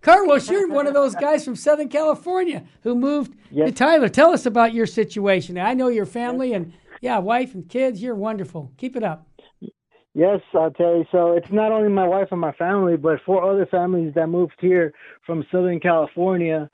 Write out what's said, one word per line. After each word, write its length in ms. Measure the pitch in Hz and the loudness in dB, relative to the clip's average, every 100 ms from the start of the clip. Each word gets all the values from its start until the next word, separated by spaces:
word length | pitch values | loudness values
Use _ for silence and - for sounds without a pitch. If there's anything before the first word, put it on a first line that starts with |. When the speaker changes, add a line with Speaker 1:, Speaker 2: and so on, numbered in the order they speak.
Speaker 1:
Carlos, 500 | - 370 381 285 - | 6 6 6 2 2
you're 160 | 381 370 | -2 0
one 180 | 285 285 | 0 0
of 60 | |
those 200 | 285 277 | 2 0
guys 300 | - 285 302 | 0 0 0
from 100 | 285 | -2
Southern 340 | 233 294 302 285 | -4 0 0 0
California 760 | 285 311 302 349 370 359 269 - _ | -2 0 -2 -4 -4 -4 -6 -12 _
who 120 | 226 | -4
moved 400 | 247 269 294 262 - _ | -2 0 -2 -4 -10 _
Speaker 2:
Yes. 180 | 139 156 | -2 -2
Speaker 1:
to 60 | |
Tyler. 340 | - 262 320 226 | 2 2 4 4
Tell 240 | - 320 | 4 4
us 140 | 339 247 | 4 0
about 260 | 220 226 | 2 2
your 120 | 226 226 | 2 -2
situation. 720 | - 214 208 202 190 - 180 | -2 -4 -2 0 0 -2 -6
I 160 | 190 | -4
know 120 | 254 254 | 0 0
your 180 | 233 196 | -2 -4
family 440 | 233 240 254 254 | -6 -6 -4 -4
Speaker 2:
Yes. 60 | 214 | -4
Speaker 1:
and, 160 | 170 - _ - | -6 -14 _ -10
yeah, 180 | 247 226 | -4 -4
wife 360 | 190 240 254 | 0 -2 -2
and 140 | 196 151 | -8 -10
kids. 340 | 247 262 202 | -4 -2 -4
You're 140 | 247 220 | -8 -6
wonderful. 560 | 208 220 180 165 135 - | -6 -6 -10 -12 -16 -12
Keep 180 | 254 254 | -10 -6
it 80 | |
up. 240 | 214 156 - _ _ _ - - _ _ _ - | -6 -6 -14 _ _ _ -20 -20 _ _ _ 0
Speaker 2:
Yes, 240 | 175 202 - 175 | 0 0 -2 -2
uh, 120 | 160 | -2
Terry. 380 | 147 175 170 165 | 0 0 0 0
So 220 | 180 170 | 0 2
it's 180 | 170 170 | 0 0
not 220 | 202 220 | -2 0
only 160 | 220 208 | 2 2
my 180 | 196 180 | 2 2
wife 220 | 190 190 | 0 -2
and 100 | 175 | -4
my 120 | 160 | -6
family, 440 | 139 170 202 185 165 | -4 -2 0 0 0
but 220 | 151 151 - | 0 -2 0
four 220 | 190 180 | 0 2
other 180 | 196 190 | 0 0
families 460 | 185 180 180 165 | 0 0 0 -2
that 140 | 151 160 | -2 0
moved 260 | 175 175 - | 0 -2 0
here 320 | 180 180 165 - - - - | 2 2 2 -4 -20 -18 -8
from 180 | 165 143 | -6 -2
Southern 300 | 185 180 175 | 0 0 0
California, 880 | 180 165 151 - 185 185 170 156 151 | 0 0 0 -2 -2 0 0 -2 -6